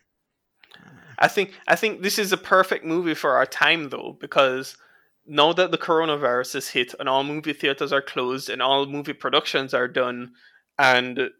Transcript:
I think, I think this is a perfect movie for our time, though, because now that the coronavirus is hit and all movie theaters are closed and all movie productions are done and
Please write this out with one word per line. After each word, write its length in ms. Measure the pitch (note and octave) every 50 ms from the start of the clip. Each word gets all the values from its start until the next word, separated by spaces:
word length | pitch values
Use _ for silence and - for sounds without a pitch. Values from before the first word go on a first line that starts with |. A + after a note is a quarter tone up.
| _ _ _ _ _ _ _ _ _ _ _ _ _ - - - - - - - - - A#2 -
I 100 | - -
think, 240 | - G#3 F#3+ G3 - - - -
I 80 | E3
think 260 | F3 A3+ G#3+ F#3 -
this 160 | F3+ G3+ G3 A3+
is 140 | G3+ F#3+
a 40 | F#3
perfect 480 | F3+ - - G3 F#3 F#3 - F#3 - -
movie 300 | E3 D#3+ F3+ F3 E3 D3+
for 220 | - - D3 B2+
our 100 | B2+ C3
time, 420 | - - - D3 D3 E3 E3 D3+ C3+
though, 260 | B2+ - - - - -
because 560 | - C3 - D3+ C#3 C3 B2+ C3 C3+ - - _ _ _ _ _ _ _ _ _ _
now 280 | D#3 D3 D3 D3 E3 E3+
that 160 | F3 F#3 E3+
the 80 | E3 D#3
coronavirus 800 | - - E3 D#3+ E3 D#3+ D3 D3 D3 B2 B2 B2 B2+ - -
is 120 | C3+ - -
hit 260 | - C3 B2 - - -
and 80 | C#3+ C3+
all 160 | C3 C3+ C#3
movie 300 | C#3+ D3 D#3 D3+ D3+ C#3+
theaters 380 | - - C#3+ C#3 - D3+ C3+ C#3
are 80 | C#3
closed 480 | C#3 - - C#3 B2+ B2 C3 C3 - -
and 100 | G#2 B2+
all 240 | B2 C3 C#3 C#3 C#3
movie 300 | C#3 C#3+ D3 C#3+ D3+ C#3+
productions 580 | - - C3 B2+ D3+ - - - D3 C3+ C3
are 160 | C#3 B2 B2 B2+
done 440 | - C3+ B2+ B2 B2 B2 B2 A#2+ - _ _ _ _ _ _ _ _ -
and 520 | C#3 C3 B2+ B2 B2 B2+ B2 C#3 B2+ - -